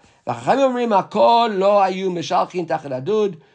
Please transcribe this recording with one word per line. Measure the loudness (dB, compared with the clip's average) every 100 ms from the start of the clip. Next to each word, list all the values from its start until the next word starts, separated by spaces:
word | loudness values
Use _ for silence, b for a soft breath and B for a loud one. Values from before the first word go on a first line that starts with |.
| b b -10
V'chachamim | -6 0 2 2
omrim, | 0 0 0 0
hakol | 2 4 4 2 0
lo | 2 2
ayu | 2 -2 -4
meshalchin | -6 -2 -2 -2 -4 -6
tachat | -6 -6
adud, | -8 -4 -2 -2 -4 b